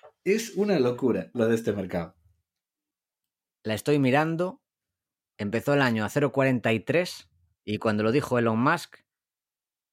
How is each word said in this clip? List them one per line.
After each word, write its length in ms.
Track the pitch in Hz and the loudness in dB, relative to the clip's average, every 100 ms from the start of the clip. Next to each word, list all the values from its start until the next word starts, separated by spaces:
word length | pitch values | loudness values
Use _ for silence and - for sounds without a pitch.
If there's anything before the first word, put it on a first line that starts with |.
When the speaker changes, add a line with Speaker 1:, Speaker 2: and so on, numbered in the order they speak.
| - _ | -20 _
Speaker 1:
es 280 | 180 220 - 175 | -2 -2 -2 -4
una 240 | 208 170 | 0 2
locura 520 | 123 120 127 95 87 | 2 2 0 0 -2
lo 140 | 120 113 | 0 2
de 80 | 113 | 2
este 180 | 117 | 0
mercado. 420 | 101 90 90 82 _ _ _ _ _ _ _ _ _ _ _ _ _ _ _ | -4 -4 -6 -6 _ _ _ _ _ _ _ _ _ _ _ _ _ _ _
Speaker 2:
La 100 | 110 | -6
estoy 260 | 110 - 147 | -4 0 2
mirando. 600 | 131 135 160 165 180 - _ _ _ _ _ _ _ - | 4 2 0 -2 -4 -8 _ _ _ _ _ _ _ -10
Empezó 360 | 104 113 143 | -4 -4 0
el 80 | 143 | 2
año 240 | 127 113 104 | 2 0 0
a 40 | |
cero 220 | 143 143 | 0 0
cuarenta 400 | 139 135 127 117 | 2 0 2 0
y 80 | 113 | -2
tres 500 | - 156 180 - - _ _ _ - | 0 -2 -2 -8 -20 _ _ _ -8
y 140 | 104 | -4
cuando 240 | 110 104 | -2 0
lo 80 | 110 | 2
dijo 260 | 139 139 123 | 2 0 0
Elon 220 | 117 110 | 2 2
Musk, 400 | 135 170 - - _ _ _ _ _ _ _ _ _ | 2 0 -4 -20 _ _ _ _ _ _ _ _ _